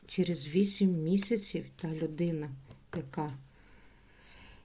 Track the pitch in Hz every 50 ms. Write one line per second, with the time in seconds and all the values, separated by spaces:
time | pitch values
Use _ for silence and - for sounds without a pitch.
0 | - - - - 180 165 175 - - 147 151 185 208 202 - - 202 185 180 165
1 | 156 160 190 202 190 - 240 208 196 - - 160 - - - - - 160 160 160
2 | 165 156 156 151 175 170 160 151 151 147 135 - - - - - - - - 170
3 | 135 135 - - 151 147 135 135 - - - - - - - - - - - -
4 | - - - - - - - - - - - -